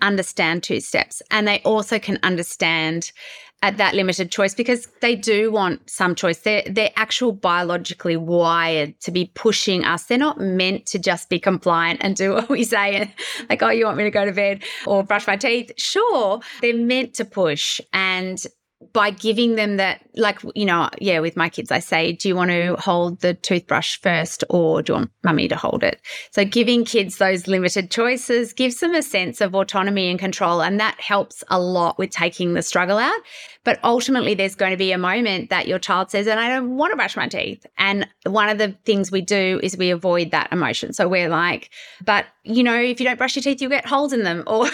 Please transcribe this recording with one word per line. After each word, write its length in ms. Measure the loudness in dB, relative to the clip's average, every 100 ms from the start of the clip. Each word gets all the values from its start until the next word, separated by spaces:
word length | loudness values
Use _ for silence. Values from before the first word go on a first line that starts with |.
understand 600 | 0 0 -2 -2 0 0
two 180 | -2 -4
steps 400 | -2 -2 -2 -6 -4
and 160 | 0 2
they 120 | 0
also 380 | 2 0 0 -4
can 200 | -2 -2
understand 880 | 0 -2 -4 -2 0 0 0 -2 -6 -14 -20 -20 -18 -4
at 160 | -2 2
that 180 | 0 2
limited 340 | 0 0 -2
choice 240 | 0 0
because 340 | 0 -2 -2 -4 -4
they 140 | -2 0
do 340 | 2 2 2
want 400 | 2 0 -2 -6
some 240 | -2 0
choice. 260 | 0 0 0
They're, 220 | 0 0 0
they're 240 | 0 0 0
actual 340 | -2 0 0
biologically 840 | 0 0 0 0 -2 -4 -6 -2 -2
wired 840 | 2 2 4 4 2 0 -2 -6
to 100 | -4
be 200 | -2 -2
pushing 520 | 0 0 2 0 0 0
us. 180 | -2 0
They're 120 | 2
not 220 | 2 0
meant 460 | 0 2 0 -2 -4
to 120 | -4
just 300 | -2 -2 -2
be 100 | -2
compliant 600 | 0 0 2 2 2 0
and 120 | -2 0
do 180 | 0
<laughs> 20 | 0
what 140 | 0
we 140 | 0 0
say, 460 | 0 0 0 -4 -6 -10 -8 -4
like, 140 | 0
"Oh, 60 | 2
you 160 | 2 2
want 120 | 2
me 60 |
to 80 | 0
go 140 | 2 0
to 80 |
bed 300 | 0 0 -2 -6 -8 0
or 180 | 0
brush 220 | 2 0 0
my 120 | 0
teeth?" 340 | 2 0 -2 -6
Sure, 640 | -2 0 2 2 2 -2 -6 -4
they're 140 | 0 2
meant 380 | 2 0 -2 -6
to 100 | -6
push. 540 | 0 0 0 -2 -4 -4
And 500 | -2 0 -2 -4 -8 -12 _ _ _ -4
by 160 | 0 2
giving 460 | 0 0 2 2 2
them 220 | 0 0
that, 240 | 0 -2 _ -2
like, 220 | 0 0 -8
you 120 | -2 0
know, 240 | 2 0 -2
yeah, 200 | 0 0
with 160 | 0 0
my 140 | -2
kids, 220 | -2 -4
I 80 | -2
say, 320 | 0 0 0
"Do 160 | -2 0
you 80 | 0
want 160 | 2
to 240 | 2 0 -2
hold 440 | 0 2 2 0
the 120 | 0
toothbrush 640 | 0 0 -2 2 -2 0 -2
first 440 | 0 0 -2 -6 0
or 320 | 2 4 2
do 80 | 0
you 40 | -2
want 120 | -2 _
mummy 240 | 0 2 0
to 80 | -2
hold 260 | -2 0
it?" 160 | 0 -2 -10 -16 -6
So 140 | 0 2
giving 400 | 2 4 4 2
kids 320 | 0 0 0
those 300 | 2 2 0
limited 420 | 0 0 0 -4
choices 640 | 0 0 0 0 0 0
gives 280 | 0 0 2
them 120 | 0
a 80 | 0
sense 400 | 0 -2 -2 -2
of 140 | 0 0
autonomy 540 | 0 0 0 0 0
and 80 | -2
control, 420 | -4 -2 0 2
and 180 | 2 2
that 200 | 0 -2
helps 440 | -2 0 0 -6 -2
a 100 | 0
lot 380 | 2 2 0 0
with 140 | -4
taking 420 | -2 -4 -2 -2
the 80 | -2
struggle 380 | 0 0 2 0
out. 200 | 0 -2 -6 -20 -20 -6
But 160 | -2 0
ultimately, 520 | 2 2 2 0 0 0
there's 180 | -2
going 160 | 0 0
to 60 | 0
be 140 | 0
a 60 | 0
moment 500 | 0 0 0 -2 -2
that 180 | -2 0
your 120 | -2
child 320 | 0 0 0
says, 160 | -2 0
"And 120 | 0
I 100 | 0
don't 280 | -2 -2 -2
want 140 | 0
to 40 | 0
brush 220 | -2 -2
my 100 | -6
teeth." 380 | -4 -6 -8 -12 -2
And 280 | 0 0 -4 _ -2
one 200 | 0 2
of 100 | 2
the 160 | -2 -2 0
things 260 | 0 2
we 100 | -2
do 380 | 0 0 2 0
is 120 | -2 0
we 140 | 0
avoid 400 | 0 2 0 2
that 200 | 0 0
emotion. 420 | 0 0 -2 -4
So 140 | 0 2
we're 220 | 2 2
like, 420 | 0 0 -2 -8 -20 -20 -10 0
"But, 220 | 0 0 _
you 180 | -2 2
know, 180 | 4 2
if 200 | 0 0
you 60 | -2
don't 100 | 0
brush 180 | -2 -2
your 60 |
teeth, 200 | -2 -2
you'll 100 | 0
get 160 | -2 0
holes 260 | 0 2
in 80 | 0
them," 200 | 0 -2 0
or, 220 | 0 0